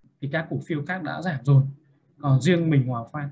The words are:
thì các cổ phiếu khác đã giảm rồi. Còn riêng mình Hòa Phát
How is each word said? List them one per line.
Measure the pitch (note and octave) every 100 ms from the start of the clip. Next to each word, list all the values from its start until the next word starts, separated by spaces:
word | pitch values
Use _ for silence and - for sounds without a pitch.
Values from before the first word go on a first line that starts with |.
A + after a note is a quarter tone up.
| _ -
thì | C3+
các | D#3+ D#3+
cổ | A#2+ -
phiếu | D3+ D3
khác | F#3
đã | D#3 D#3
giảm | F3 C#3
rồi. | - C3+ - - _ _ _ _
Còn | C#3+ C3
riêng | D3+ E3+ E3
mình | C#3 B2
Hòa | A#2+ A#2
Phát | D3 C#3+